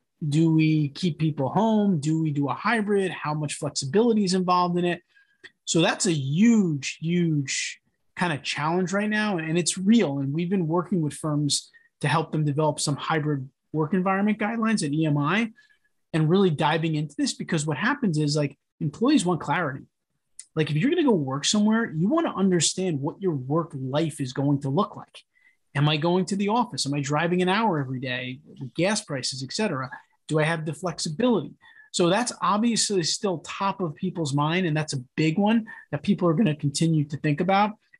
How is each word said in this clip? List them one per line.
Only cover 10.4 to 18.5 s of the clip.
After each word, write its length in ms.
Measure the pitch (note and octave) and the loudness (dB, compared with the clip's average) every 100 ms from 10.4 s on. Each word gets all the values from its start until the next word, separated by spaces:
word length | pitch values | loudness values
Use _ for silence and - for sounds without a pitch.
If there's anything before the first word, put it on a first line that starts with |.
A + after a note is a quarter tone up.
| F3 | -2
been 160 | G3 D#3+ | 0 0
working 340 | E3+ E3+ F3+ | -2 0 -2
with 140 | D3+ | -2
firms 560 | - D#3+ D3 C#3+ - - - _ _ | -4 -4 -2 0 -2 -6 -18 _ _
to 60 | D3 | 0
help 220 | D#3 D#3+ | 0 0
them 140 | D#3 | 0
develop 340 | D3 C#3 D#3 D3 | 0 0 0 0
some 160 | - | -2
hybrid 540 | C#3 - D#3+ D3 D3 C3 _ _ | -4 -2 -2 0 -4 -6 _ _
work 220 | D3+ D3+ | -4 0
environment 440 | F#3+ F#3 F#3+ G#3 G#3+ | 0 0 0 0 0
guidelines 460 | G#3+ A#3 A3+ A3 | -2 -2 0 0
at 80 | D3+ | 0
E 140 | D3 D#3+ | 0 0
M 100 | D3 | 2
I 340 | C#3+ G3 A#3 - _ _ _ _ _ | 0 0 -2 -6 _ _ _ _ _
and 180 | E3 D#3 | 0 2
really 200 | F#3 F#3+ | 4 4
diving 440 | C#3+ D#3 D#3+ E3 | 2 0 0 0
into 200 | D3+ D#3 - | -2 -4 -4
this, 160 | C#4 | -4
because 320 | - - E3+ D3+ | -4 -4 -4 -2
what 100 | D3 | -2
happens 420 | G#3+ C#4+ G#3 D3+ | -2 -2 0 0
is, 180 | D3+ D3+ | 0 0
like, 200 | D3 | -2